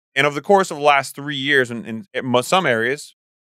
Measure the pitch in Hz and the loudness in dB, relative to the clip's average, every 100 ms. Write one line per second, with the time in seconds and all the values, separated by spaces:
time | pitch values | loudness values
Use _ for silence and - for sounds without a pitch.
0 | _ 135 147 143 - 196 190 156 147 139 | _ -2 0 0 2 2 2 0 2 2
1 | 135 - 143 143 135 143 120 120 113 113 | 0 -8 -10 -6 0 2 2 -2 -10 -12
2 | 101 120 131 123 123 180 165 117 117 147 | -10 -8 0 0 2 0 2 0 0 -4
3 | - _ _ _ _ | -10 _ _ _ _